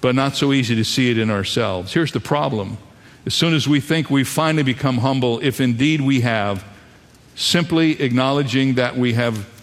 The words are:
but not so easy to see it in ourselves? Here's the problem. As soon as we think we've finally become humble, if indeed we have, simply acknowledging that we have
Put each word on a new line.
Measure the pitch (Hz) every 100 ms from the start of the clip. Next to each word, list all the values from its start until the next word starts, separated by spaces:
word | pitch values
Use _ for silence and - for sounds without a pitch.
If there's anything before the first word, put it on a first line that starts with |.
but | 127
not | 127 135
so | 135 143
easy | 139 113 113
to |
see | 110 - 123
it | 113
in | 110
ourselves? | 101 98 123 107 92 95
Here's | 165 151
the | 127
problem. | - 147 147 110 95 107 - - - - -
As |
soon | - 170
as | 156 139
we | 143
think | 139 165 143
we've | 139 131
finally | - 160 156
become | 135 120 135 123
humble, | 135 135 123 117
if | 143 123
indeed | 131 117 143 156
we | 135 135
have, | 120 113 101 98 - - - - - - -
simply | - - 175 170 165 160 151
acknowledging | 135 123 131 143 135 127 135
that | 127 120 127
we | 123
have | 117 120 110 98 -